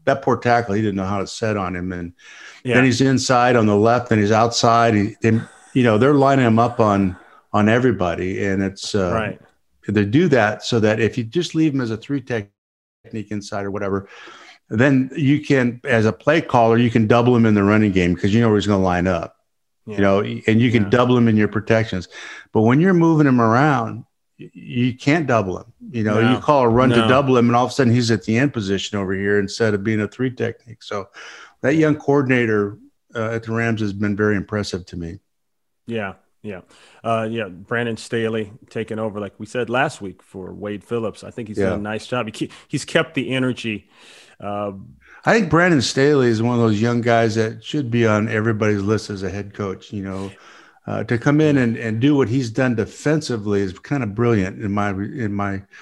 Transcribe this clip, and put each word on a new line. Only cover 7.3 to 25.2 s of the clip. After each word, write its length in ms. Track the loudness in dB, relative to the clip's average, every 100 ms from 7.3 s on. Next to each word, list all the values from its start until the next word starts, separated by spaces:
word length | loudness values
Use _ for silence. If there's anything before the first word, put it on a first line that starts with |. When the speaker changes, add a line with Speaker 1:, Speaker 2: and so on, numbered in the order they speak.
| _ _
Speaker 1:
on 160 | 0 2
everybody. 800 | 2 2 0 -2 -4 -6 -4 -4
And 180 | -2
it's, 320 | -4 -6 -6 -2
uh, 160 | -2
Speaker 2:
Right. 280 | -2 -6 -10 _ _ _ _ -4
Speaker 1:
they 160 | 0 2
do 240 | 2 4
that 340 | 4 2 -2
so 160 | -4 0
that 220 | 2 2
if 160 | 0 -2
you 80 | -6
just 280 | -4 -4
leave 200 | -2 0
him 80 | -2
as 100 | -4
a 60 | -6
three 240 | -6 -8
technique 1080 | -4 -8 -8 _ _ _ _ _ -14 -12 -8
inside 340 | -10 -8 -8 -8
or 60 |
whatever, 360 | -6 -4 -6 -8 -18 -20 -20 -20 -20 -6
then 420 | 0 4 2 0 -2
you 260 | 2 2
can, 360 | 2 2 2 -4
as 220 | 0 2 2
a 60 |
play 260 | 0 0 0
caller, 360 | 2 4 4 4
you 120 | 4
can 160 | 2 4
double 300 | 4 4 4
him 100 | 6
in 80 |
the 100 | 4
running 280 | 4 4 4
game 240 | 2 0 0
'cause 180 | 0
you 60 | 2
know 80 | 4
where 100 | 2
he's 80 | 2
gonna 160 | 2
line 260 | 2 0 0
up, 280 | -2 -6 _ _ _ _ _ -10
Speaker 2:
Yeah. 100 | 0
Speaker 1:
you 60 |
know, 180 | 2 2
and 400 | 0 -4 2 2
you 100 | 4
can 120 | 2
Speaker 2:
Yeah. 60 | 2
Speaker 1:
double 280 | 2 4 4
him 100 | 4
in 80 | 2
your 140 | 2
protections. 580 | -2 0 0 0 -6 -8 -16 -18 -20 -4
But 80 | 2
when 180 | 4 4
you're 140 | 4
moving 340 | 4 4 4 4
him 140 | 4
around, 640 | 4 4 2 0 -4 -10 -16 _ _ -20
y-, 100 | -20
you 400 | -20 -8 -2 -2 -2
can't 300 | 0 0